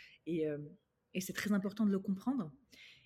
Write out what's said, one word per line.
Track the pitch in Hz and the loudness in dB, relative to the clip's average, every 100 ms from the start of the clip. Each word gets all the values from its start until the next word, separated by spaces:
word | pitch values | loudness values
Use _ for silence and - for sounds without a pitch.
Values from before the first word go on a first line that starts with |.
| - - - | -20 -10 -2
Et, | 170 151 | 0 0
euh, | 147 147 - _ _ _ | -2 -8 -16 _ _ _
et | 185 | -6
c'est | 190 | -4
très | - 202 | -2 2
important | 202 196 196 208 | 2 2 2 4
de | |
le | 190 | 4
comprendre. | 196 190 - 269 160 - _ - - - | 0 -2 0 -2 -4 -8 _ -20 -20 -20